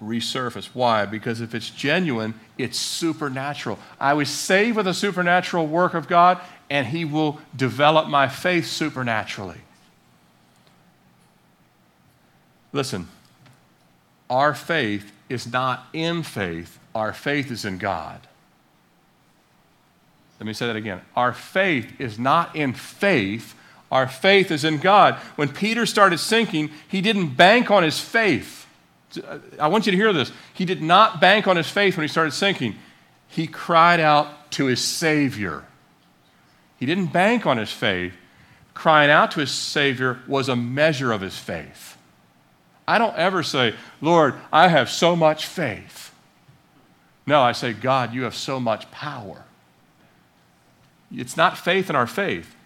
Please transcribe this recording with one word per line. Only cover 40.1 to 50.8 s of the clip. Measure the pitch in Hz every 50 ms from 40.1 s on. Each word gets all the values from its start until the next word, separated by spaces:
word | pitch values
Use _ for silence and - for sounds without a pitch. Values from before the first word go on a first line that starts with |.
| 120 123 -
was | - 139 135 123
a | 135 127
measure | 120 120 120 131 143 151 160 151 131 135 120
of | 110 98
his | 95 92 -
faith. | - - - 90 73 - - - - - - - _ _ _ _ _ _ _ _ _ _ _ _ _ _ _ _ _ -
I | - 175
don't | 214 233 208 -
ever | - 165 190 190 175 135
say, | - - 139 123 110 101 - - - - -
"Lord, | 131 160 175 165 151 127 131 - - -
I | - 151 175 180
have | 165 139 117 -
so | - - 180 170 175
much | 165 160 156 156 156 -
faith." | - - 185 156 117 95 87 92 - - - - - _ _ _ _ _ _ _ _ _ _ _ _ _ _ _ _ _ _ _ _ _ _ -
No, | 131 147 147
I | 127 120
say, | 120 - 139 120 107
"God, | 101 113 131 135 135 123 110 117
you | 131 127
have | 113 -
so | - - - 135 131
much | 123 117 107 104 - -
power." | - - 143 151 143 123 - 95 76 - - _ _ _ _ _ _ _ _ _ _ _ _ _ _ _ _ _ _ _ _ _ _ _ _ _ _ _